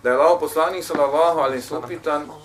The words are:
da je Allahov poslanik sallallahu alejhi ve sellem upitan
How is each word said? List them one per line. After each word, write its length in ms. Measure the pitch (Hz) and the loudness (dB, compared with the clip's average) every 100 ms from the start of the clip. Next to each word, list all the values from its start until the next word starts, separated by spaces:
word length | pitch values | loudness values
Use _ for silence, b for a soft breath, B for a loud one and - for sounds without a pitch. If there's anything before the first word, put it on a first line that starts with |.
da 80 | 123 | 2
je 60 | 131 | 4
Allahov 220 | 160 175 | 4 4
poslanik 460 | 147 156 170 185 | 0 0 0 -2
sallallahu 540 | - 160 139 147 170 165 | -6 0 2 2 2 2
alejhi 240 | 135 127 | -2 -4
ve 0 | |
sellem 220 | 123 143 | -6 -10
upitan 420 | 120 120 160 147 151 - | -8 -8 -4 -4 -6 -18